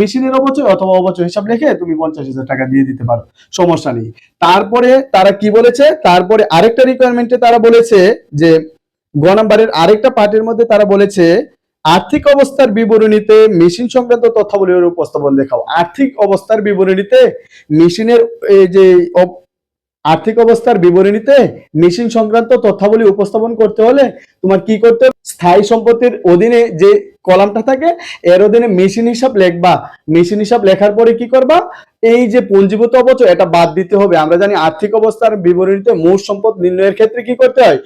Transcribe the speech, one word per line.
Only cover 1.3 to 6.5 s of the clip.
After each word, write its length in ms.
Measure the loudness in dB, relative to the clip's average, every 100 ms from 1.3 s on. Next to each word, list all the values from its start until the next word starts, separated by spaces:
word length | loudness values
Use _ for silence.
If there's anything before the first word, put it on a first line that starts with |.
| -6 -4
লিখে 180 | -2 -2 -4
তুমি 120 | -6 -6
পঞ্চাশ 240 | -6 -8 -10
হাজার 180 | -10 -8
টাকা 120 | -6 -2
দিয়ে 160 | -2 -2
দিতে 140 | -4 -6
পারো, 140 | -6 -8 _ _
সমস্যা 380 | -4 -2 -2 -4
নেই। 140 | -8 -10 -16 _ _
তারপরে 480 | 0 0 0 0 2 2 0
তারা 180 | 2 2
কি 160 | 0 0 2
বলেছে? 280 | 2 2 2 2
তারপরে 400 | 2 2 2 0 2